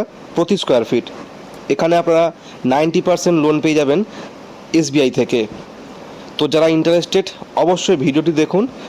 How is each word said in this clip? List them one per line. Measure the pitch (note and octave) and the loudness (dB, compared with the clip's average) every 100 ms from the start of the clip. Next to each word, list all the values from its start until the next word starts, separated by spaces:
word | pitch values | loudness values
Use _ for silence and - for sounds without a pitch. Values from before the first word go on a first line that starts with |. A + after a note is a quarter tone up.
| G#3+ - - - | -2 -8 -8 -4
প্রতি | E3+ G3+ | 0 0
স্কোয়ার | - B2+ A2+ | 2 0 2
ফিট। | A#2 - - - - - - - | -2 -4 -12 -18 -20 -20 -20 -4
এখানে | C#3 E3 E3+ | -2 2 2
আপনারা | E3 E3 E3 - - - B2+ | 2 2 2 -2 -16 -6 0
নাইনটি | C3 D#3+ E3+ F3+ | 2 2 0 0
পার্সেন্ট | E3+ F3 E3+ | 0 2 2
লোন | D3 D3+ | 2 2
পেয়ে | D#3 D3+ | 2 2
যাবেন | C#3 D3+ A3 - - - - - - D#3+ | 2 0 -2 -8 -18 -18 -20 -20 -2 0
এসবিআই | C#3+ C#3+ C3 C3+ | 0 2 2 2
থেকে। | A#2 B2 A2 - - - - - - - - - | 0 0 -2 -8 -18 -20 -20 -20 -20 -20 -16 -4
তো | D3 | 0
যারা | D#3 E3 D#3+ | 2 4 4
ইন্টারেস্টেড, | D#3+ E3+ D#3+ F#3+ F3+ - - - | 4 2 2 -2 -2 -8 -10 -2
অবশ্যই | D#3+ F3+ - F3+ D3 | 0 0 0 0 2
ভিডিওটি | C#3 D#3+ D#3 | 0 0 0
দেখুন, | D3+ F3+ C4 - | 0 0 -2 -6